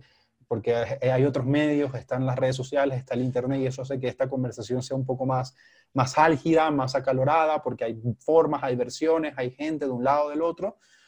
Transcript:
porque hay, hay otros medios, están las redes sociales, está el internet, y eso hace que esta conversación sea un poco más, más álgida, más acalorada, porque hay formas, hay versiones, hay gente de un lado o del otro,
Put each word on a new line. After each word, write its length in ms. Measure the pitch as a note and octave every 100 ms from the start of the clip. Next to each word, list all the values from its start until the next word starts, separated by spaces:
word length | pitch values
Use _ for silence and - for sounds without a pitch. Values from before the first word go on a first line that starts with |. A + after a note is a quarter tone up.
| - _ _ _ -
porque 280 | A2+ A2+
hay, 340 | A#2 A2 A2 B2+
hay 160 | C3
otros 200 | C#3 -
medios, 500 | B2+ D3 D3+ D3 C#3+
están 300 | B2 - B2+
las 120 | C3 B2+
redes 180 | C3
sociales, 440 | B2+ B2 C#3+ C#3 B2+
está 160 | -
el 80 | A#2+
internet, 360 | B2+ B2+ B2+ C3+
y 40 |
eso 160 | C3 C3
hace 180 | C3 C3+
que 80 | C3
esta 220 | - C3
conversación 540 | C3 B2+ A#2 G#2+ B2
sea 120 | B2
un 100 | C3+
poco 200 | C3 B2+
más, 300 | C3 B2+ C3 - _ _ _
más 260 | C3+ C3 D3+
álgida, 500 | E3 C#3+ E3 D#3+ D#3+
más 240 | D3 C3
acalorada, 720 | C3+ C3+ B2+ C#3 D#3+ D#3 D#3
porque 220 | B2+ A#2
hay 140 | A#2 A2+ A#2 G#2
formas, 420 | - D#3+ D3+ C#3+
hay 120 | C#3+
versiones, 580 | B2 B2 - D#3+ D#3+ D3+ C3+
hay 120 | B2+
gente 340 | B2+ D#3 D3+
de 60 | C#3
un 120 | B2
lado 220 | C3 D3
o 40 | D3
del 140 | D3
otro, 340 | E3+ D#3+ G3 - _ _